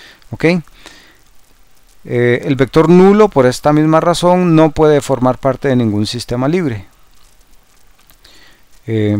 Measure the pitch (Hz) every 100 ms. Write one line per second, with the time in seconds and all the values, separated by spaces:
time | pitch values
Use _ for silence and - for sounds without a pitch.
0 | - - _ 110 160 180 - - - -
1 | - _ _ - _ _ - - _ -
2 | - 123 120 120 156 135 131 160 160 180
3 | 190 208 208 185 127 - 147 151 156 160
4 | 160 170 180 180 180 156 160 156 156 147
5 | - 127 127 123 135 127 143 123 113 104
6 | 107 120 - 123 135 185 151 101 90 _
7 | _ - - _ _ - _ _ - _
8 | _ _ - - - _ _ - - 110
9 | 104